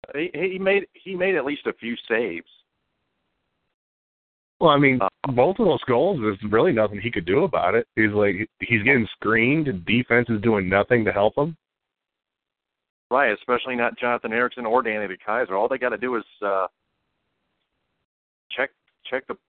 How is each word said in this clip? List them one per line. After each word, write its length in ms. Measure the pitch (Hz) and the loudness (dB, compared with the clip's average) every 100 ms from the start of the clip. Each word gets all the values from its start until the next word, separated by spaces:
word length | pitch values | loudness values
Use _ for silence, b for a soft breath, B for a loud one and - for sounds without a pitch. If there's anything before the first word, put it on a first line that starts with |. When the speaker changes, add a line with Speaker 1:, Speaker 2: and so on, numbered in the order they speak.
| - | -12
Speaker 1:
he, 160 | 143 175 | -8 -8
he 280 | 147 185 185 | -4 -6 -2
made, 260 | 190 202 - | 0 0 -2
he 220 | - 180 185 | -16 -12 -2
made 180 | 185 | 0
at 100 | 175 | 0
least 220 | 131 143 117 | -2 -4 -6
a 80 | |
few 220 | - 117 120 - | -6 -10 -10 -2
saves. 380 | 113 113 85 - _ _ _ _ _ _ _ _ _ _ _ _ _ _ _ _ _ _ _ _ _ | -2 -2 -6 -14 _ _ _ _ _ _ _ _ _ _ _ _ _ _ _ _ _ _ _ _ _
Speaker 2:
Well, 120 | 170 | 4
I 60 | 143 | 6
mean, 220 | 143 127 | 4 4
Speaker 1:
Uh, 300 | 95 _ - | 0 _ -4
Speaker 2:
both 260 | 120 147 196 | 2 2 4
of 80 | 208 | 0
those 160 | 131 | 0
goals, 360 | - 120 175 175 | 0 2 2 0
there's 320 | 107 95 104 | -2 -4 0
really 200 | 110 175 | 2 2
nothing 280 | 117 104 104 | 2 0 -2
he 120 | 113 | -6
could 140 | 107 85 | -6 0
do 180 | 104 | 0
about 320 | 180 82 87 110 | 0 0 0 0
it. 120 | - - | -2 0
He's 160 | 107 | 2
like, 380 | 104 101 95 107 _ | 2 0 0 -8 _
he's 220 | 95 117 | -2 0
getting 260 | 104 139 107 - | 4 2 2 -4
screened, 520 | 101 113 117 151 147 | 0 2 2 2 -2
and 180 | 95 87 | -4 0
defense 420 | 113 123 120 120 | 0 2 0 2
is 120 | 110 | 0
doing 260 | 113 107 92 | 2 2 2
nothing 380 | 98 101 123 104 | 0 2 2 2
to 60 | |
help 260 | 98 104 - | 2 0 0
him. 180 | 160 160 _ _ _ _ _ _ _ _ _ _ _ _ _ _ _ | -4 -6 _ _ _ _ _ _ _ _ _ _ _ _ _ _ _
Speaker 1:
Right, 200 | 123 135 | 0 0
especially 440 | 101 - 123 131 123 | -2 -2 -4 -2 -2
not 240 | 117 113 | -2 -2
Jonathan 340 | 123 120 113 | -4 -2 -2
Ericsson 320 | 113 123 - 117 | -2 -2 -4 0
or 160 | 120 | 0
Danny 260 | 120 107 101 | 0 -4 -6
DeKeyser. 440 | 92 - 113 107 | -8 -4 -4 -2
All 160 | 95 120 | -2 -2
they 100 | 131 | -2
gotta 200 | 123 110 | -4 -4
do 180 | 127 117 | -4 -4
is, 80 | - _ | -8 _
uh, 240 | 101 98 92 _ _ _ _ _ _ _ _ _ _ _ _ _ _ _ _ _ _ | -4 -2 -4 _ _ _ _ _ _ _ _ _ _ _ _ _ _ _ _ _ _
check, 220 | - 135 _ _ _ - | -6 -6 _ _ _ -8
check 220 | 127 - | -8 -8
the 100 | - | -14